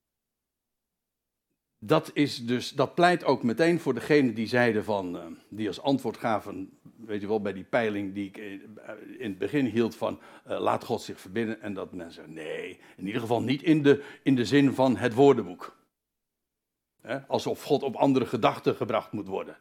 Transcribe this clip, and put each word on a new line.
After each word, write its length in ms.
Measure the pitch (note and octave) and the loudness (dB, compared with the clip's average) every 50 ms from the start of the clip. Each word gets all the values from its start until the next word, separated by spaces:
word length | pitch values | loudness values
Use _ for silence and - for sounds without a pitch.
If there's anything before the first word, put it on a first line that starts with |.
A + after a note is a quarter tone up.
| _ _ _ _ _ _ _ _ _ _ _ _ _ _ _ _ _ _ _ _ _ _ _ _ _ _ _ _ _ _ _ _ _ _ _ _ | _ _ _ _ _ _ _ _ _ _ _ _ _ _ _ _ _ _ _ _ _ _ _ _ _ _ _ _ _ _ _ _ _ _ _ _
Dat 320 | A2 G2+ D#3 D#3+ D#3+ - | 0 2 2 2 2 -2
is 340 | - D#3+ D3 B2+ - C3 A#2+ | 0 0 0 0 0 -6 -4
dus, 240 | A#2 B2 A#2+ A2+ - | -2 -2 -2 -2 -6
dat 240 | - C#3+ C3 - - | -2 -2 -2 0 4
pleit 300 | - F3 F3 F3 E3 - | 4 4 4 4 4 2
ook 180 | D#3 C3+ - | 0 0 2
meteen 380 | - A#2 A2 A#2 D#3+ E3 F3 D#3 | 0 -2 2 2 4 4 2 2
voor 140 | - C#3+ B2 | 0 -2 -2
degene 380 | A#2 - - D#3 D3 C3+ B2 | -2 2 4 4 4 4 4
die 140 | G#2+ A2+ A2+ | 0 -2 -4
zeiden 380 | F#2+ B2 B2 A#2+ A#2 G#2+ G#2+ F#2+ | 0 2 4 4 4 2 0 0
van, 340 | G#2 G#2+ G2 F#2 F2+ F2 F2+ | 0 -2 -2 -2 -4 -8 -8
eh, 60 | E2+ E2 D#2 - _ _ | -10 -14 -18 -20 _ _
die 200 | G2 G#2 A2 G2 | -10 -6 -6 -6
als 120 | F2 - | -6 -2
antwoord 360 | - C#3+ C#3 B2+ - A2+ G#2 | 0 0 0 2 0 -6 -6
gaven, 640 | - - A#2+ A2 G2 - G2+ F#2 F#2+ F#2+ - _ _ _ - _ | -4 -2 -2 -2 -2 -4 -8 -12 -12 -12 -14 _ _ _ -20 _
weet 240 | - A2+ A2 G#2 G#2 | -20 -10 -8 -8 -6
je 60 | G#2 | -4
wel, 140 | G2 A2 G#2+ | -2 -2 -2
bij 120 | G2+ G#2 | -2 -4
die 120 | F#2+ F#2 F#2 | -6 -6 -6
peiling 500 | _ - B2+ A2+ G#2+ G#2 G2+ G2+ F#2+ G2 | _ 0 0 0 0 -2 -4 -6 -6 -6
die 120 | G#2 G2+ | -8 -8
ik, 100 | F#2+ G2 | -8 -10
eh, 160 | A2 G#2+ G2+ G2 G2 - A2 G#2+ A2+ - - A2 - - - G#2+ - | -14 -14 -14 -14 -16 -16 -20 -20 -18 -16 -16 -16 -16 -16 -18 -14 -10
in 120 | B2+ G#2+ | -8 -8
het 80 | F#2+ F#2 | -4 -4
begin 280 | G2+ G2+ D3 D3 C3+ | -4 0 0 0 0
hield 300 | A#2 G2+ A#2 A#2 A2 - | 2 2 2 2 2 0
van, 240 | - A#2 G2+ F#2 - - - - - _ | -4 -6 -6 -6 -6 -14 -20 -20 -20 _
eh, 160 | - G2+ F#2+ | -8 -6 -2
"Laat 240 | G2+ G#2+ A2+ A2+ - | 0 0 0 -2 -2
God 180 | - A#2 G2+ | -4 -6 -6
zich 180 | - - F#2+ - | -6 -12 -14 -14
verbinden." 400 | - G2 F#2 A2+ A#2 A2 A2+ - | -16 -8 -6 -4 -4 -4 -6 -8
En 140 | - G#2+ G2 | -10 -10 -8
dat 180 | F#2+ F2 D#2 | -8 -10 -10
mensen 220 | F#2 F2+ E2 E2+ - | -12 -14 -14 -14 -16
zeggen, 180 | - D#2+ D#2 | -18 -20 -16
"Nee, 480 | E2 D#2+ D#2 D#2 D#2+ E2 F2 F2+ F2+ - - - - | -14 -12 -10 -10 -8 -8 -10 -12 -14 -18 -20 -20 -16
in 100 | - F2+ | -10 -8
ieder 140 | G2 A2 B2 | -6 -4 -4
geval 220 | A2+ G#2+ A#2+ A2 | -2 0 0 0
niet 200 | G#2+ A#2 C#3 - | 0 -2 -2 0
in 200 | - F3 D#3 D#3 | 2 4 4 6
de, 220 | C#3 C#3+ C#3+ C#3+ - - - - | 6 6 4 4 2 -14 -20 -4
in 120 | _ D3+ C3+ | _ 2 2
de 100 | B2 A#2 | 2 2
zin 300 | F#2 C3 C#3+ C#3 C3+ A2 | 4 4 4 4 4 4
van 220 | - C3 C3 A#2 | 4 2 2 2
het 180 | G2 A2+ B2 G#2 | 2 0 0 4
woordenboek." 600 | B2 C#3+ C#3+ C3 A#2 G2 F2+ F2+ - - - - _ _ _ _ _ _ _ _ _ _ _ _ _ _ _ _ _ _ _ _ _ _ _ _ _ | 8 8 8 8 6 2 -6 -10 -12 -14 -18 -18 _ _ _ _ _ _ _ _ _ _ _ _ _ _ _ _ _ _ _ _ _ _ _ _ _
Hè, 240 | _ - B2 C3+ C3+ | _ -10 -8 -8 -4
alsof 360 | - C3 A#2 - C3+ A2 - | -4 -4 -2 -2 -4 -6 -6
God 200 | - - - B2 | 0 0 0 0
op 120 | - C3+ A2 | 0 -4 0
andere 320 | A#2 - C#3 C3 C3 A#2+ | 2 2 4 4 4 2
gedachten 500 | - - A#2 G#2 C#3+ C#3 - - C#3+ A2 | 0 -2 2 2 2 0 2 -2 -2 0
gebracht 360 | - B2 G#2 A2 G#2 - - | 0 -2 -2 -2 -2 -2 -4
moet 140 | - G#2+ F#2+ | -8 -8 -6
worden. 300 | F#2+ F#2+ F#2 E2 D#2+ - _ | -4 -6 -6 -6 -8 -16 _